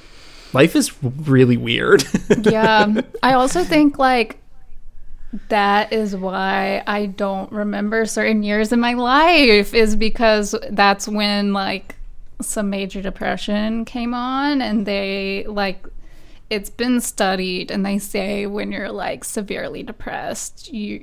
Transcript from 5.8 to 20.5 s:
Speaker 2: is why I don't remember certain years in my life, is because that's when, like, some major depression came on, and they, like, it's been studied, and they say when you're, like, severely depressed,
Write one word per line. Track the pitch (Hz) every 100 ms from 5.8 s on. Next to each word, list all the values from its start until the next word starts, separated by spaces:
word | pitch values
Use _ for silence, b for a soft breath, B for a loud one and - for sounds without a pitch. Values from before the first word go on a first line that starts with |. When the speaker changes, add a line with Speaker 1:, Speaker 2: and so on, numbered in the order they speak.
| 214
Speaker 2:
is | 220 214 196
why | 185 190 190 196 196 196 -
I | 208 208
don't | 190 202 190 190
remember | 214 208 202 208 226 220
certain | 220 214 214
years | 208 208 214
in | 240
my | 240
life, | 247 240 269 330 330 269 208 202
is | 226 220 214
because | 220 - 226 214 202 214 -
that's | 202 202 196 -
when, | 208 208 202 202
like, | 196 196 196 - - - - - -
some | - - 202
major | 196 190 196
depression | 190 185 202 190 - 208 220 226
came | 226 247 240
on, | 240 247 262 285 285
and | 233 214 202
they, | 202 196 196 196 196 202
like, | 208 196 190 - - b b b b -
it's | 214 202
been | - 240 240
studied, | 226 - 196 190 185 185 -
and | 208 196
they | 202
say | 196 208 190 202 202
when | 202 196
you're, | 202 202
like, | 208 185 - -
severely | - 202 190 - -
depressed, | - 220 - 131 131 - -